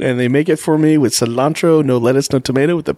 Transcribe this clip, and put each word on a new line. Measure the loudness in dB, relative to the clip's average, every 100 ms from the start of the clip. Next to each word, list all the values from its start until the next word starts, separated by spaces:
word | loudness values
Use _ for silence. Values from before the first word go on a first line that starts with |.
and | -4 -2
they | 0
make | 0 0
it | -2
for | 0 0
me | 2 2
with | 2
cilantro, | 0 -2 0 -2 0 2 2 2
no | 0
lettuce, | 2 0 0
no | -2
tomato, | -2 0 0 -2
with |
the | -4